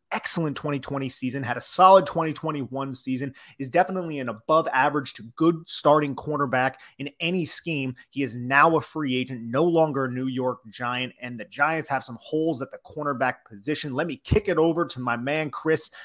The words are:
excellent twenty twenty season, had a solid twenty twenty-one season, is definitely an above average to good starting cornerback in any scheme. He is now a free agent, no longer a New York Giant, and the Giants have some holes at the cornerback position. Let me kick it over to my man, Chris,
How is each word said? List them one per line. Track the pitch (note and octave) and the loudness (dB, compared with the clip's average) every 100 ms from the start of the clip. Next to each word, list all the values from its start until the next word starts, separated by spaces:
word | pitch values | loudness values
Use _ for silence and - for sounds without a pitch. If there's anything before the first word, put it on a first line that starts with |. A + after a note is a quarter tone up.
| - | -6
excellent | G#3+ - - D#3+ C#3 | -4 -2 -2 -2 -2
twenty | D3 C#3+ | -4 -4
twenty | - C#3 C3+ | -4 -6 -6
season, | - C3 C3+ | -6 -6 -4
had | A#2+ A#2+ | -4 -4
a | |
solid | - - F#3+ G3 - | -2 4 8 8 6
twenty | E3 D#3+ | 0 -2
twenty-one | D3 D#3+ D3+ B2 C3 C3+ | -2 -4 -4 -6 -6 -6
season, | B2+ - B2+ C#3 - - - | -8 -6 -4 -6 -10 -16 -12
is | C3 | 0
definitely | E3 F#3 F#3+ E3+ D3 | 2 2 -2 -6 -6
an | B2 | -6
above | G#2+ - D#3 D#3 | -6 2 2 4
average | C3 C#3+ C#3+ B2+ | 2 2 2 -4
to | - A2 - | -8 -12 0
good | D#3+ E3 E3 | 2 2 -2
starting | - D3+ D3+ D3 | 0 4 6 4
cornerback | C3 - D3 C#3+ B2+ C3 C3 - - | -4 -6 -4 0 2 0 -2 -12 -12
in | C#3 - | -12 -6
any | E3 F#3 D3 | -4 -2 -4
scheme. | - - C#3 C3 B2+ - | -6 -6 -4 -4 -8 -10
He | C#3 | -6
is | C3+ A#2+ | -4 -4
now | B2 C#3 D#3+ D#3+ | 2 6 6 6
a | |
free | - D#3 C#3 B2+ | 0 -4 -2 -2
agent, | B2+ B2+ | -2 -8
no | A#2 B2+ | -2 2
longer | F3 E3 D#3 C#3 C3 | 4 4 2 2 -4
a | |
New | B2+ C3 | -4 -4
York | B2+ B2+ A#2+ A2 | -2 -2 -4 -10
Giant, | - B2 B2 B2+ - | -8 -6 -4 -6 -8
and | B2 A#2+ | -12 -12
the | G#2 | -10
Giants | - D3 D#3+ - | 0 0 0 -2
have | C3+ | -4
some | - A#2 | -4 -12
holes | - D#3 D#3+ C3+ | -6 -2 0 -2
at | C3 | -6
the | G#2 - | -10 -14
cornerback | D3 D3 B2+ B2+ - - | -8 -6 -2 -2 -2 -10
position. | G#2 G2+ D3+ D3+ C3 | -10 -6 -6 -4 -4
Let | D3 | -4
me | C3 | -6
kick | - G#3+ G#3 | 0 0 2
it | D#3+ | 4
over | E3 E3 D#3+ | 4 4 -2
to | B2 | -4
my | B2 A#2+ | -2 -2
man, | B2+ D#3 D3+ | -2 -2 -4
Chris, | - D#3 D#3 - - | -4 0 0 -2 -14